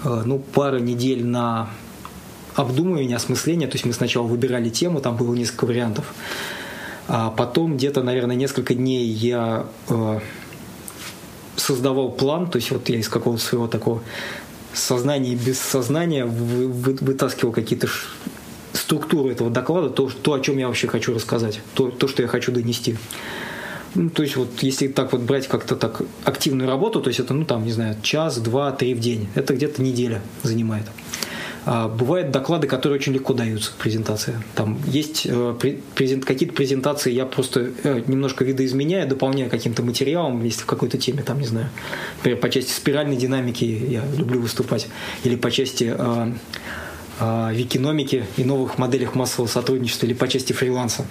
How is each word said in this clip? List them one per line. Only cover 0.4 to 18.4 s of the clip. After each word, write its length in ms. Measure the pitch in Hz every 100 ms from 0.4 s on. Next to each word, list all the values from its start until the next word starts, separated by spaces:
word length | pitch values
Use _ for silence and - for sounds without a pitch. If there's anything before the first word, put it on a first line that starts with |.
| 135 - 139 131
недель 460 | 120 120 127 127 120
на 440 | 120 120 113 110 - - - - - - - - -
обдумывание, 600 | 127 127 180 165 135 120
осмысление. 540 | - 123 - 170 135
То 60 | 131
есть 100 | 127
мы 80 |
сначала 340 | 117 120 127 117
выбирали 420 | 120 127 123 117
тему, 300 | 113 175 160
там 160 | 127 113
было 180 | 120
несколько 320 | 120 117 - 120
вариантов. 480 | 120 120 107 - - - - - - - - - - -
А 220 | 120 113
потом 480 | 113 123 - 165 139
где-то, 260 | 139 139
наверное, 320 | 123 127 120 123
несколько 380 | 135 - -
дней 320 | 123 131 127 117
я, 600 | 110 117 120 113 113 110 - -
э, 320 | 113 113 107 - - - - - - - - - - - - - -
создавал 560 | - 131 135 135 127
план, 380 | 117 135 160 175
то 80 | 127
есть 140 | 117
вот 160 | 127 -
я 100 | 117
из 120 | 110
какого-то 340 | 117 117 117
своего 240 | - 123 117
такого 340 | 117 - 117 - - - - - - -
сознания 580 | - - 127 131 143 127
и 40 | 120
бессознания 920 | 120 131 - 139 120 143 170 147 120
вы-, 420 | 117 117 123 127
вы-, 300 | 123 127 135
вытаскивал 500 | 135 135 135 - 123
какие-то 360 | 113 110 117 120
ш-, 200 | - - - - -